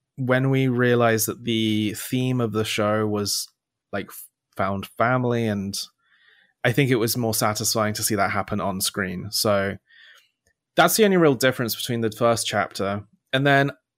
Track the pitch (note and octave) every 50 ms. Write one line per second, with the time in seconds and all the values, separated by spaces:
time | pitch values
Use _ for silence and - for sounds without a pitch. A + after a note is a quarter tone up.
0 | _ _ _ - C3 B2 B2+ B2+ C3 C3+ C3+ C3 C3+ C3 B2 A#2+ B2 B2 A#2+ A#2+
1 | A#2+ A#2 A2+ A2+ A2 - - - A#2+ B2 A#2 A2+ A2 A2 G#2+ G#2+ G#2+ G#2 F#2 -
2 | - - - B2+ B2+ C3 B2+ B2+ A#2+ A2+ G#2 A2 A2 - - - G#2+ G#2 G#2+ A2
3 | G#2+ G#2+ G#2 G#2 G#2 G2+ - - - - _ _ _ _ _ _ _ _ - G2+
4 | F#2 - - - - - _ _ _ _ _ - G2 F#2+ G2 F#2+ F#2 - - -
5 | A2+ A#2 B2+ B2+ B2 B2 A#2+ A#2 A#2 A2 G#2 G2+ F#2+ G2 G2 - - - _ _
6 | _ _ _ _ _ _ _ _ _ _ _ _ - B2 A#2 - C#3+ B2 C3 A#2
7 | A2 A#2 - B2+ A#2+ A2+ G#2+ - B2 A2 G#2+ - A2 - - A2+ G#2+ G#2+ G#2 -
8 | G#2+ - A2+ G2+ G2 F2+ - G2 F#2+ - A2 G#2 E2+ G2 F#2+ F#2+ F2+ - - -
9 | G2 F#2 F2+ F2+ F#2 G#2 - - - A2 G2+ G2 G2 G2 G2 - - _ _ -
10 | - - - - _ _ _ _ _ _ _ _ _ _ _ - D#3 F3+ - -
11 | A3 G3+ F#3+ F3+ E3 D3+ C3+ G#2+ C3 C3 B2 - B2+ A2+ - - - - B2 A#2
12 | A2+ A2 G#2 - B2 A#2 A#2 - - - - G#2 F#2+ - - - G2+ G2 G2+ G#2
13 | G#2 - _ _ _ _ - C3 C#3 C#3+ C#3 C3+ C#3 C#3 - - _ _ _